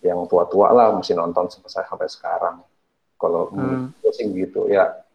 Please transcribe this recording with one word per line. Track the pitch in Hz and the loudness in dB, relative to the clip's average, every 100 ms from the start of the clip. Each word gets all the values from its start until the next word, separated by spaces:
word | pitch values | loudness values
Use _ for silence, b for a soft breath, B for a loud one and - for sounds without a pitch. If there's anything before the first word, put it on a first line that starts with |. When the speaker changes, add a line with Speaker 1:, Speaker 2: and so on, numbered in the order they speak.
Speaker 1:
yang | 90 87 87 | -2 -2 0
tua-tua | 90 87 95 101 120 | 2 2 2 6 6
lah | 113 | 6
masih | 104 - 87 | 2 -2 -2
nonton | 85 87 90 | -2 -2 -4
sampai, | - - | -8 -12
sampai | 95 92 92 90 | -10 -8 -8 -10
sekarang. | - - 87 85 85 _ _ _ _ _ _ | -8 -8 -4 -4 -6 _ _ _ _ _ _
Kalau | 85 85 82 98 | -2 0 -2 -4
menurut | 131 131 127 | -4 -4 -6
Speaker 2:
Hmm. | - | -2
Speaker 1:
gue | 110 | -2
sih | - 107 92 | -2 -6 -4
gitu, | 95 - - | -6 -4 0
ya. | 101 92 - - | 2 2 -2 -18